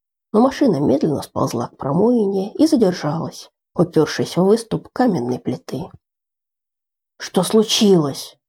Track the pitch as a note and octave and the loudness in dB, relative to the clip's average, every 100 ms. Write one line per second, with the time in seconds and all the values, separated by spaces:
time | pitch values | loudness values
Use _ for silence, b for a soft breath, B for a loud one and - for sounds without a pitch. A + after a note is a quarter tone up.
0 | _ _ _ G#3 C4 - C#4+ D3 D3 C#4 | _ _ _ 2 2 2 0 2 2 2
1 | E3 C3+ - - C3 A2+ A#2+ - C3+ D3+ | 0 -2 -6 -4 -4 -4 -8 -8 -4 0
2 | G#3+ B3 G3 G3 G3 - D#4 C#4 G3+ F3+ | 2 2 0 -2 -6 0 2 4 2 0
3 | D3+ E3 E3 - - _ _ - F3 - | -4 -6 -8 -12 -20 _ _ -2 0 2
4 | D3 - C#3+ - F#3+ A3 - D3+ - - | 0 -2 -4 0 2 2 0 -8 -8 -2
5 | B3+ E3+ A#2+ B2 - B2 - C3 - - | 0 0 -2 -4 -6 -8 -10 -12 -12 -16
6 | _ _ _ _ _ _ _ _ _ _ | _ _ _ _ _ _ _ _ _ _
7 | _ _ - - F3 A3 G#3+ - G#3 F#3 | _ _ -6 -4 2 2 2 2 4 4
8 | D3 D3+ - _ | 2 -6 -14 _